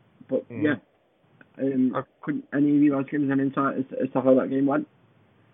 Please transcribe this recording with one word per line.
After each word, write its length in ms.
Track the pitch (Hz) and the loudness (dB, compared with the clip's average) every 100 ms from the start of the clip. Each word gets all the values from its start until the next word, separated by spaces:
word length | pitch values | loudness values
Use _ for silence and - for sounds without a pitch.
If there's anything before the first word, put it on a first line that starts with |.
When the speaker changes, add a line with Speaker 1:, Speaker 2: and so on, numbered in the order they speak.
| _ - - | _ -20 -6
Speaker 1:
but 180 | - - | -6 -6
Speaker 2:
Mm. 140 | 120 | -4
Speaker 1:
yeah, 1000 | 151 120 _ _ _ _ _ _ - - | -2 -2 _ _ _ _ _ _ -18 -6
um, 300 | 135 131 127 | -2 0 0
Speaker 2:
Uh, 60 | 131 139 _ | -2 -8 _
Speaker 1:
could 200 | - 139 - | -8 -8 -4
any 220 | 151 147 | 0 2
of 60 | 147 | 4
you 100 | 147 | 4
guys 120 | 139 139 | 2 -2
give 100 | 147 | -2
us 80 | 135 | 0
an 80 | 135 | 0
insight 380 | 139 139 135 - | 0 -2 -2 -2
as 80 | 131 | -6
to, 120 | - | -4
as 80 | 131 | -4
to 80 | 131 | 0
how 120 | 131 | 4
that 140 | 131 95 | 4 2
game 160 | 135 | 0
went? 220 | 139 196 302 _ _ _ _ _ _ | 0 0 -4 _ _ _ _ _ _